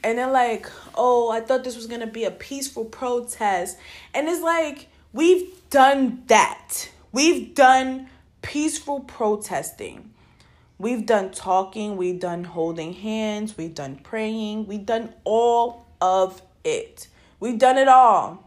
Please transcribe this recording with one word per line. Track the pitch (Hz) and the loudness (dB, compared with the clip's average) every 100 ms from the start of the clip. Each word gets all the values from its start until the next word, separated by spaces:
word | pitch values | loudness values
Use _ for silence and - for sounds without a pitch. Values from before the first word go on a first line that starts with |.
And | 220 240 | -2 -2
they're | 254 | 0
like, | 262 240 214 - - - - | 0 0 -2 -10 -20 -10 0
"Oh, | 247 247 233 | 2 4 2
I | 226 | -4
thought | 226 254 | 0 -2
this | 254 233 | -2 -12
was | 226 | -12
gonna | 233 220 | -10 -10
be | 226 202 | -6 -6
a | |
peaceful | - - 277 269 - 220 | -8 -12 -10 -10 -10 -12
protest." | - 247 240 240 - 214 185 196 - - - - | -8 -4 -4 -6 -4 -2 -2 -4 -12 -20 -20 -8
And | 254 311 | -4 -4
it's | 339 | -2
like, | 330 330 311 277 - _ _ | -2 -2 -2 -8 -20 _ _
we've | 226 330 370 - - _ | 2 4 4 0 -16 _
done | 277 262 277 254 - - | 6 6 4 0 -2 2
that. | 214 156 - - - - _ _ | 4 4 -2 -12 -12 -12 _ _
We've | 247 311 285 220 - | 2 2 2 -4 4
done | 262 262 262 262 262 - _ _ | 6 6 2 -8 -14 -20 _ _
peaceful | - 294 311 302 - 285 | -8 -4 -4 -6 -8 -8
protesting. | 277 - 220 214 - 156 - - 92 - - _ _ _ _ _ _ _ | -10 -4 -2 -2 -4 -6 -8 -12 -14 -14 -20 _ _ _ _ _ _ _
We've | 208 247 214 | -6 -4 0
done | 214 190 | 0 0
talking. | - 185 185 190 220 208 196 | -8 0 0 0 -8 -8 -4
We've | 180 180 | -4 -4
done | 180 170 | -6 -6
holding | 175 170 165 165 160 | -8 -6 -6 -6 -10
hands. | 190 214 220 214 208 214 - | -10 -8 -4 -4 -6 -8 -10
We've | 165 | -12
done | 156 139 135 | -10 -12 -14
praying. | - 220 220 220 214 214 202 | -12 -8 -6 -6 -6 -8 -8
We've | 208 202 | -10 -4
done | 226 226 - | -4 -4 -10
all | - 220 240 233 233 233 _ _ | -2 2 4 2 0 -4 _ _
of | 185 190 185 - _ _ | 0 2 0 -4 _ _
it. | 160 131 - - - _ _ _ | -6 -6 -8 -18 -20 _ _ _
We've | 226 220 | -6 2
done | 254 262 | 4 6
it | 269 | 8
all. | 254 240 185 - 170 | 8 8 6 0 -10